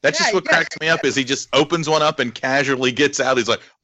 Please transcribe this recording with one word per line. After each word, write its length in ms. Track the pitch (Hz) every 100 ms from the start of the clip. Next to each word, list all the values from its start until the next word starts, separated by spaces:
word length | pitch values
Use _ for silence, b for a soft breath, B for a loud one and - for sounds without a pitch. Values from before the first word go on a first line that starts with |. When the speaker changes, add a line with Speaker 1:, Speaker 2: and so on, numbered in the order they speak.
Speaker 1:
That's 180 | 143 302
Speaker 2:
Yeah, 40 | 302
Speaker 1:
just 80 |
what 100 | 196
Speaker 2:
yeah. 60 | 165
Speaker 1:
cracks 280 | 170 165 -
me 80 | 160
up, 120 | 165
is 120 | 143
he 100 | 120
just 240 | 127 135 -
opens 340 | 135 143 170 151
one 140 | 156
up 160 | 151 151
and 140 | 123
casually 580 | - 131 135 139 131 127
gets 280 | 120 143 143
out. 180 | 123 131
He's 100 | 113
like, 120 | 107 b b